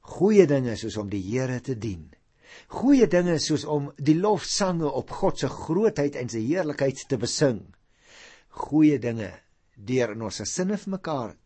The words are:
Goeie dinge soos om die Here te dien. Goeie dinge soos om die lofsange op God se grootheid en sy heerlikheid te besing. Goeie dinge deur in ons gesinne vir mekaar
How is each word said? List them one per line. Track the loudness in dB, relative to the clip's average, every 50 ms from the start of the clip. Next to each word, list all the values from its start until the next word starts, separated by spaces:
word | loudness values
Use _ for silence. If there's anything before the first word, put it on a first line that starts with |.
Goeie | _ -16 -2 2 2 6 8 8 8 8
dinge | 4 2 2 -2 -4 -4
soos | -6 -6 -6
om | -6 -6 -4
die | -6 -6
Here | -4 -2 -2 -2 -2 -2 -4 -6
te | -6 -6 -8
dien. | -6 -6 -8 -8 -8 -12 -20 -20 _ _ _ _ _ _ -20 -20 -20 -20
Goeie | _ -8 -2 4 4 6 6 6
dinge | 6 4 2 2 2 0 0
soos | 0 0 -2 -2 -2
om | -2 -4 -4 -4 -6 -8
die | -2 2 2 4
lofsange | 4 4 2 0 0 -2 -6 -2 -2 0 0 0 0 -2 -2
op | -2 -4 -6 -6 -6 0
God | 0 0 0 0
se | -4 -4
grootheid | -4 -8 -6 -2 0 2 2 2 2 0 -2 -2 -2
en | -6 -8 -6
sy | -6 -4 -2
heerlikheid | 0 0 0 -2 -4 -2 -2 -2 -2 -2 -6 -6 _
te | -4 -4
besing. | -2 -4 0 0 2 0 0 -2 -8 -16 -20 _ _ _ _ _ _ _ -20 -20 -20 -20 -20 _ _ _
Goeie | -14 -12 -8 0 4 6 6 6 4 2
dinge | -2 -4 -4 -4 -8 -8 -12 -16 _ _ _ _ _ _ _
deur | -16 -6 -2 0 0 0 0 -2
in | -6 -8
ons | -8 -8 -8
gesinne | -8 -8 -4 -4 -2 -2 -4 -4
vir | -6 -8 -10
mekaar | -8 -6 -6 -4 -4 -6 -8 -10 _ _